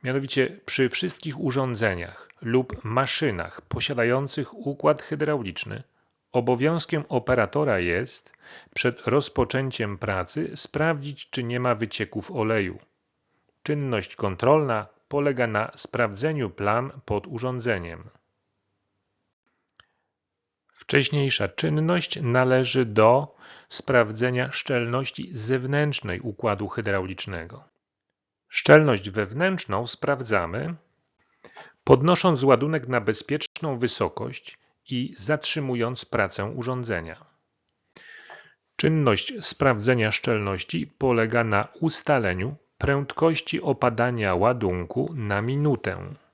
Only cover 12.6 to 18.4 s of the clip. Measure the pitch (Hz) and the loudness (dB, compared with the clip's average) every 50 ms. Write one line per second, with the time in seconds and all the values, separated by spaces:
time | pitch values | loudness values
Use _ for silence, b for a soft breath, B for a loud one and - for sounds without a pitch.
12.6 | 98 90 - - - _ _ _ _ _ _ _ _ _ _ _ _ _ _ _ | 0 -2 -4 -10 -16 _ _ _ _ _ _ _ _ _ _ _ _ _ _ _
13.6 | _ - 151 147 143 131 120 107 95 - - - - 101 95 90 - 127 147 156 | _ -4 -4 -2 -2 -2 -2 -2 -2 -4 -8 -4 -4 -4 -2 2 4 4 6 6
14.6 | 151 135 113 107 98 - _ _ _ _ - 143 143 143 139 123 123 113 107 104 | 4 2 -2 -2 -4 -6 _ _ _ _ -4 0 0 0 0 0 0 0 0 -2
15.6 | 110 - - - - - - 110 120 107 101 98 120 156 160 147 123 98 - - | -2 -2 -6 -12 -14 -6 0 0 0 0 0 -2 -2 -2 -2 -2 -4 -4 -4 -2
16.6 | 101 104 107 117 131 139 - 139 - - 104 101 - - 156 113 123 127 127 123 | 0 0 0 0 0 -4 -10 -16 -6 -4 -4 -4 -2 -6 -8 -6 -4 -4 -4 -4
17.6 | 113 120 110 92 85 85 85 85 95 110 _ _ _ _ _ _ | -2 -2 -2 -2 -4 -8 -12 -14 -16 -20 _ _ _ _ _ _